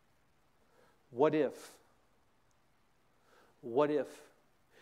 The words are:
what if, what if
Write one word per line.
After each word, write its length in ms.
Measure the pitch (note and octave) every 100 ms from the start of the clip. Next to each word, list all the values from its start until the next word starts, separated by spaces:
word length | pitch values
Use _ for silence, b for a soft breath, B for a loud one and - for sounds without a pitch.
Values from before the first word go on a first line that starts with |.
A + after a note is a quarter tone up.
| _ _ _ _ _ _ b b b b _
what 240 | A#2+ D3+
if, 420 | D#3 C3 - - - _ _ _ _ _ _ _ _ _ _ _ _ _ b b b b _
what 300 | B2+ A#2 D3
if 180 | D3 B2+ - - _ _ _ _ b